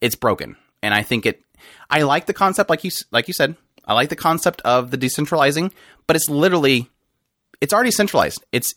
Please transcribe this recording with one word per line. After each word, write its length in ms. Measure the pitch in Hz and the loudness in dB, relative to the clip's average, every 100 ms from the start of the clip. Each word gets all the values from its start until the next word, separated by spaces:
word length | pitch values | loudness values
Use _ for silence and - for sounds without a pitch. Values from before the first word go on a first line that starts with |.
it's 140 | 120 | -4
broken. 420 | - 120 92 65 - _ _ | -2 -2 -2 -6 -14 _ _
And 120 | 104 | -2
I 80 | 104 | 0
think 240 | 104 117 110 | 0 -2 -2
it, 160 | - _ _ - - - | -4 _ _ -20 -18 -4
I 120 | 147 | 0
like 240 | 147 147 - | 2 0 -2
the 60 | |
concept, 380 | - 196 190 202 | 0 0 0 0
like 140 | 160 | -2
you 40 | 185 | -4
s-, 160 | - - | -8 -4
like 160 | 117 117 | -2 -2
you 60 | |
said, 220 | - 143 165 _ _ | 0 -2 -2 _ _
I 100 | - | -2
like 140 | 110 139 | 0 0
the 80 | 160 | -2
concept 440 | 165 165 180 - | 0 0 0 -2
of 280 | - 123 123 | 0 0 0
the 60 | 127 | -4
decentralizing, 760 | 127 - 151 165 139 147 185 - - _ - | -4 -4 -2 2 2 2 -4 -6 -20 _ -2
but 80 | |
it's 140 | 160 156 | 0 0
literally, 600 | 143 180 180 139 127 123 _ _ _ _ _ _ - | 2 2 4 4 2 0 _ _ _ _ _ _ -6
it's 120 | 147 | -2
already 180 | 208 247 | 0 0
centralized. 540 | - 202 151 78 - _ | 0 0 0 0 -4 _
It's 200 | 123 - | -6 -4